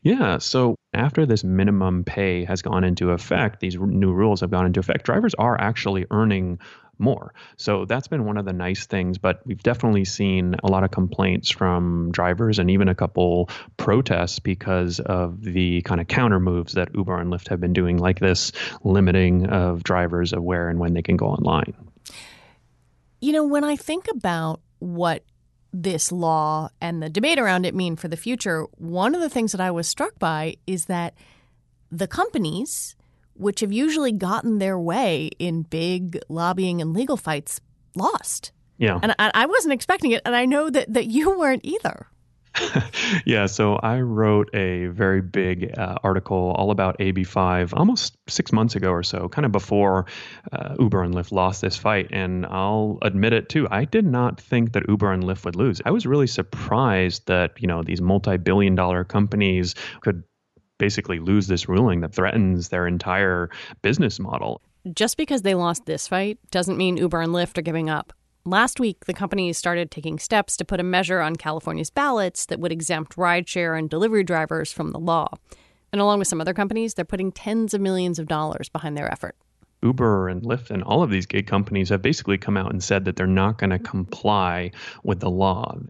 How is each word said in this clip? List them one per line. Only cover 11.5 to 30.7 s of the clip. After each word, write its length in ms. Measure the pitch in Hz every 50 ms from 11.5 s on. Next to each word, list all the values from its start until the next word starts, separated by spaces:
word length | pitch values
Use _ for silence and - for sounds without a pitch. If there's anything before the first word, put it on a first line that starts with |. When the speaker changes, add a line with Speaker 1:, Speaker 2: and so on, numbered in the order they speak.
Speaker 1:
from 600 | - - 95 92 90 87 87 87 85 85 85 85
drivers 480 | 85 - 87 90 90 95 117 110 104 101
and 120 | 87 90
even 180 | 95 98 98 92
a 60 | 90
couple 560 | - 90 85 - 90 90 87 87 87 90 - - - - - -
protests 600 | - - - 104 123 127 - 92 85 87 87 - -
because 600 | - 95 92 - - 98 92 90 90 87 85 -
of 420 | - - 95 90 87 85 87 101
the 400 | 110 98 87 92 90 87 87 87
kind 180 | - - 92 87
of 80 | 85 -
counter 320 | - 131 123 113 98 92
moves 320 | 92 92 87 87 85 -
that 160 | - 92 87 - -
Uber 240 | 101 92 95 92 87
and 120 | 85 87
Lyft 180 | 90 87 - -
have 120 | 95 87
been 120 | 90 90 87
doing, 240 | 92 90 87 90 87
like 200 | 87 92 92 95
this 340 | 98 95 90 - - - - - - - - -
limiting 640 | - 95 95 101 95 90 90 95 92 87 90 90 92
of 360 | - - 92 90 90 87 85
drivers 500 | 85 - 92 90 87 85 87 87 87 85
of 100 | - 87
where 280 | 85 90 90 85 85 85
and 80 | 85 87
when 160 | 87 87 87
they 80 | 85
can 140 | 82 - 92
go 100 | - -
online. 480 | - 50 - - 80 80 76 - - - - - - - _ - - - - - - - - - - _ _ _ _ _ _ _ _ _ _ _ _ _ _
Speaker 2:
You 120 | 247 294
know, 120 | 302 311 302
when 200 | 285 285 294 294
I 120 | 294 294
think 300 | 277 - - 311 370 - 453
about 500 | 370 247 - 180 170 165 160 160 165 - _ _ _ -
what 440 | 180 180 170 170 175 170 160 - - _ _ _ _ _ _ _ _ _ -
this 360 | 180 165 196 180 160 - -
law 580 | 180 180 170 160 160 156 151 156 156 156 156 - _ -
and 220 | 175 170 170 165
the 80 | 156 156
debate 280 | 156 202 233 311 339 277
around 280 | 233 196 185 180 180
it 80 | 170 170
mean 220 | 190 185 170 160
for 120 | - - 160
the 80 | 165
future, 500 | 165 - 233 254 240 - 202 165 160 156 - _ -
one 360 | 165 165 170 180 196 247 320
of 60 | 359
the 80 | 330 302
things 240 | - 247 226 208
that 80 | - 185
I 100 | 185 185
was 160 | 175 170 160
struck 320 | - - - 294 440 - -
by 380 | 190 160 160 151 156 165 - - _
is 200 | -